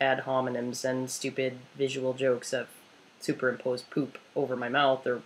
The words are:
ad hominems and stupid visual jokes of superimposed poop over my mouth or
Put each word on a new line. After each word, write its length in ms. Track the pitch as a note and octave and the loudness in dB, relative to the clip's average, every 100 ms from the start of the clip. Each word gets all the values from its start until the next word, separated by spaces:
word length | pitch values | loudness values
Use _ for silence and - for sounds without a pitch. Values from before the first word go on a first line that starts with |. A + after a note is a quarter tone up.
ad 240 | C3+ C3 C3+ | 2 2 2
hominems 580 | C3 B2+ A#2+ B2 A#2+ | 2 2 -2 -4 -2
and 240 | C3 C3 B2+ | -2 -2 -4
stupid 500 | - C3+ C3 C3 B2+ - C3+ | -4 -4 -2 -2 -4 -12 -2
visual 340 | C3+ C3 C3 | -2 0 -2
jokes 380 | B2+ C3+ A#2+ - | 2 2 2 0
of 140 | B2+ A#2 - - - - - | -4 -4 -14 -20 -20 -20 -6
superimposed 680 | - - B2+ A#2 C3 B2 - | -4 0 0 0 -2 -4 -2
poop 280 | - C3 - - | -4 -4 -8 -8
over 220 | - C3+ B2+ | -4 -2 -2
my 120 | A#2+ | 0
mouth 380 | C#3 C#3 C3 B2+ | 4 4 4 0
or 140 | A#2+ | -4